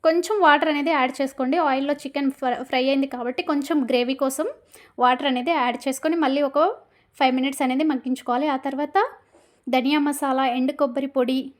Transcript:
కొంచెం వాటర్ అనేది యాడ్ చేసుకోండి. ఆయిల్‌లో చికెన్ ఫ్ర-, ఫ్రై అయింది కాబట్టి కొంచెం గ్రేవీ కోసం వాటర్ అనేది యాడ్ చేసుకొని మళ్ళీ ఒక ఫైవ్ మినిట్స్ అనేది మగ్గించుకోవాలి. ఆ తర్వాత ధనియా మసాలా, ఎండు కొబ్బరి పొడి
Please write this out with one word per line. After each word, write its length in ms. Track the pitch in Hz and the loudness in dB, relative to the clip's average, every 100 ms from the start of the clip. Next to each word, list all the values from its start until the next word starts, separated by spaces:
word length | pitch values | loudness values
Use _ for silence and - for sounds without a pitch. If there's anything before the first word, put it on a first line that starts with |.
| 320 | 2
కొంచెం 300 | 330 349 427 339 | 2 0 4 6
వాటర్ 240 | 294 320 | 6 4
అనేది 200 | 294 285 302 | 0 0 0
యాడ్ 180 | 254 262 | 0 -2
చేసుకోండి. 380 | 269 - 254 320 311 | -6 -4 -2 0 2
ఆయిల్‌లో 240 | 262 277 285 | 0 -2 -4
చికెన్ 280 | 269 277 277 262 | -4 -2 -4 -2
ఫ్ర-, 200 | 254 247 262 | -4 -4 -2
ఫ్రై 120 | 262 262 | 0 0
అయింది 160 | 277 269 | 0 -2
కాబట్టి 280 | 247 240 254 349 | -4 -6 -6 -2
కొంచెం 260 | 294 277 311 240 | -2 0 -2 2
గ్రేవీ 260 | 247 247 269 | 0 0 0
కోసం 240 | 269 269 359 605 _ - - - | -2 -2 -6 -6 _ -20 -20 0
వాటర్ 240 | 247 254 285 | 2 2 0
అనేది 200 | 254 247 320 | -2 0 0
యాడ్ 160 | 254 247 277 | 0 -2 -4
చేసుకొని 300 | 262 311 339 285 | -2 -2 0 0
మళ్ళీ 160 | 269 285 | 2 0
ఒక 100 | 285 339 480 _ _ _ - | 2 2 0 _ _ _ 0
ఫైవ్ 140 | 262 262 | 0 2
మినిట్స్ 260 | 269 269 262 | -2 -2 -2
అనేది 200 | 262 320 | 0 0
మగ్గించుకోవాలి. 560 | 269 254 254 - 240 302 269 | 0 -2 -6 -2 -2 0 -2
ఆ 20 | 277 | -4
తర్వాత 320 | 269 294 381 453 - _ _ _ _ - 254 | -6 -2 0 0 -4 _ _ _ _ -2 0
ధనియా 240 | 254 302 285 | 2 2 0
మసాలా, 380 | 285 277 262 269 247 | 0 -2 0 0 0
ఎండు 180 | 254 277 | -2 0
కొబ్బరి 280 | 285 247 269 269 | -2 0 -4 -2
పొడి 240 | 247 262 269 | 0 -2 -4